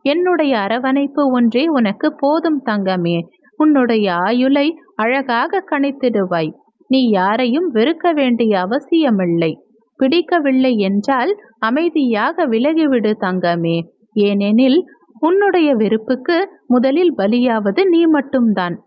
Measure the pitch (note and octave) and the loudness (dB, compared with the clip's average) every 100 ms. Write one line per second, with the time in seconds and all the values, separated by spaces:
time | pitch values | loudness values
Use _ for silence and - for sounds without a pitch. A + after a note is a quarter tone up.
0 | C#4 D#4+ F4+ F4 D4 A#3 G3 A#3 C4 C4+ | -2 0 0 0 0 0 -2 -2 0 0
1 | C#4 D4+ C#4 B3 A#3 A#3+ E4 C#4+ G#3+ G3 | -2 0 0 2 2 2 0 0 0 0
2 | D#4 D4+ C#4 D#4+ E4 D4 B3 G#3 F#3+ F#3 | -4 -2 0 0 0 -2 -2 -2 -2 -2
3 | E3+ E3+ E3 _ _ _ D#4 C#4+ B3 A3+ | 0 -2 -6 _ _ _ 2 2 2 0
4 | G3+ F3 F#3 B3 C4 C#4+ C#4+ D#4+ _ - | 0 0 0 0 2 2 0 -4 _ -4
5 | A3+ C4+ C4+ A#3 D#4 G4 F#4 C#4+ C#4 C#4 | -2 -2 -2 -2 -2 -4 -4 -2 -2 -2
6 | B3+ A3 F#3 E3+ D#3+ - _ _ _ C4 | -2 -2 -2 -2 -4 -8 _ _ _ 0
7 | B3 G3 F#3+ A3+ B3+ C4+ F#4 A3+ B3 D#4+ | 2 2 0 0 0 0 0 0 0 0
8 | F4+ D4+ C4 A#3+ A3+ G3 F#3 C4 C#4+ E4 | 0 0 0 0 0 0 0 -4 -2 0
9 | D4 G3+ F3+ E3+ E3 D#3+ _ _ _ _ | 2 0 0 0 -2 -4 _ _ _ _
10 | C4 E4+ E4+ F4 C#4+ C4 C4 A#3 F#3+ G3+ | 0 0 0 0 2 2 2 0 0 -2
11 | G3+ C4 C#4+ G#4 - _ A3 C4+ E4+ D#4 | 0 -2 -2 -4 -10 _ -2 0 0 0
12 | B3+ G#3+ B3 E4 D4+ A3+ C#4 D#4+ D4+ B3+ | 0 0 -2 -2 -2 0 0 0 0 0
13 | G#3+ G#3+ F#3+ F#3 F3 E3+ E3+ E3 E3 _ | 0 -2 -2 -2 -2 -2 -2 -2 -6 _
14 | _ G#3+ G3+ G3+ G3+ A3 C4 D4 F4+ - | _ 0 0 0 0 2 4 2 -2 -16
15 | _ - D#4 F#4+ G4+ F#4 D4+ B3 G#3+ A3 | _ -4 0 2 2 2 2 2 0 -2
16 | A3 C4 B3+ E4+ F#4+ - _ B3 C4 C#4+ | -2 -6 -2 -2 -2 -10 _ 0 2 2
17 | F4+ A#3+ G3 A#3+ B3 A3+ G3+ G3 G4 E4 | 0 0 -2 0 0 0 -2 0 2 2
18 | E4+ D4+ C#4 C4 A3+ G3 F3 E3+ | 2 0 0 0 0 0 -4 -6